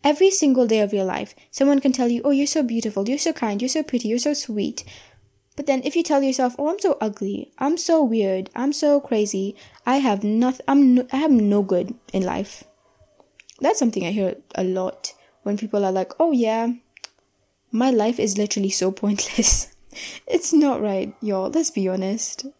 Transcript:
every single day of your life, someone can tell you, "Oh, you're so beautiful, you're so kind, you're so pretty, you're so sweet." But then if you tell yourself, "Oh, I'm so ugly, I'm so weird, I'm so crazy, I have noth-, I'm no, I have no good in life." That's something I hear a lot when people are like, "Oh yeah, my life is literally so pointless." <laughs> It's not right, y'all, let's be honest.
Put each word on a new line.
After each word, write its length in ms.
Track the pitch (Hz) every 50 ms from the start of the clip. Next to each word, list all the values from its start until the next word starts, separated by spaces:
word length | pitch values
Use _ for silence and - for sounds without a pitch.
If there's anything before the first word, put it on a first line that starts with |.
| -
every 280 | 285 302 294 370 392
single 360 | 381 - - 285 262 254 247
day 140 | 220 220 220
of 140 | 208 202 208
your 100 | 202 190
life, 300 | 185 - - - - - _ _ _
someone 300 | - - 277 277 285 277
can 120 | - 277 254
tell 160 | - 254 240
you, 140 | 240 233 233
"Oh, 60 | 285
you're 160 | 285 269 285
so 160 | 285 - 320 285
beautiful, 440 | 233 226 226 - 220 208 196 196
you're 120 | 214 262 294
so 160 | - 339 311
kind, 260 | - - 220 202 202
you're 80 | 240 254
so 140 | - 320 302
pretty, 260 | - - 240 233 208
you're 100 | 226 247
so 140 | - 294 294
sweet." 500 | 285 - - 220 208 196 151 - - - - - - - - _ _ _ _ _ _ _ _ _
But 100 | - 285
then 160 | 294 269 262 254
if 100 | 294 285
you 80 | 339 330
tell 200 | - 311 277 277
yourself, 320 | 269 262 - 262 247 240 -
"Oh, 100 | 285 302
I'm 100 | 349 415
so 180 | - 370 277 - -
ugly, 500 | 214 208 - - 190 202 202 - - _ -
I'm 180 | 262 277 320
so 260 | 349 - - 330 320 294
weird, 460 | 240 226 226 202 190 190 185 190 - _
I'm 180 | - 247 277 294
so 260 | - - 294 285 285
crazy, 580 | 277 - 240 214 214 202 - 190 190 202 196 - - - _ - _
I 120 | - 247
have 280 | 285 269 254 202 202 208
noth-, 380 | 208 214 226 240 247 254 - -
I'm 280 | - 269 285 285 262 247
no, 120 | 247 247 247 -
I 40 |
have 160 | 262 302 320 269
no 300 | 233 214 202 202 208 202
good 320 | 190 196 175 180 185 - - _ - -
in 80 | 196 185
life." 400 | 185 - - 202 - - - - _ _ _ _ _ _ _ - _ _ _ - _ _ _ - _ - _
That's 180 | - 294 415 427
something 280 | 277 233 - 196 180
I 60 | 165 196
hear 240 | 214 196 180 - - - _ -
a 100 | - 185
lot 480 | 185 185 185 185 - - - - - - _ _ _ _ _ _
when 120 | 202 208
people 260 | 202 220 208 - 202 202
are 100 | 190 190
like, 200 | 190 185 185 - _
"Oh 100 | 320 339
yeah, 440 | 302 247 233 220 220 226 226 233 247 240 _ _ _ - - - _ _ _ _ _ _ _ _ _ _ _ _ -
my 180 | 220 240 269
life 300 | 254 220 208 220 240 233
is 160 | - 214 196
literally 340 | 202 208 208 - 214 196 196
so 220 | - - 185 185 190
pointless." 760 | - - 202 208 202 202 - - - 220 - - - - - _
<laughs> 40 | _ _ - - - - - - - _ -
It's 240 | - 339 - - -
not 280 | 302 302 277 254 -
right, 320 | 214 208 196 190 190 208 - _
y'all, 300 | - 208 202 190 190 196
let's 200 | - 320 320 -
be 180 | - 208 190 185
honest. 580 | 185 190 185 190 202 226 - - - - - 269 294 _